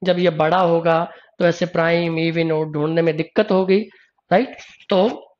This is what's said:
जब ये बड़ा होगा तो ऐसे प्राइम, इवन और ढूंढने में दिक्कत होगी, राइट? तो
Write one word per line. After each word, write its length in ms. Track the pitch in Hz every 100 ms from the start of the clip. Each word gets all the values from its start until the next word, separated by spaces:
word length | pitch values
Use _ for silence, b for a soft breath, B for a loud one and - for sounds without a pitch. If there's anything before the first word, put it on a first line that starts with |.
जब 140 | 180 175
ये 120 | 175
बड़ा 300 | 156 156 185
होगा 440 | 175 170 165 165 175 B B -
तो 60 |
ऐसे 220 | 175 165 175
प्राइम, 520 | 170 165 170 170 165
इवन 340 | 165 165 165
और 180 | 156 156
ढूंढने 300 | 147 156 165
में 140 | 165 156
दिक्कत 340 | 160 - 214
होगी, 280 | 190 190 196 214 b b b -
राइट? 260 | 185 262 - - - -
तो 320 | 190 220 302 -